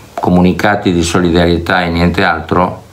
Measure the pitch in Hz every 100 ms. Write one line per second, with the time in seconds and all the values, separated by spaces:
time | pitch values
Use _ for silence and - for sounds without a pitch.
0 | - - - 90 90 85 104 101 101 87
1 | 82 95 87 85 87 85 87 92 87 85
2 | 87 85 92 80 80 90 92 - -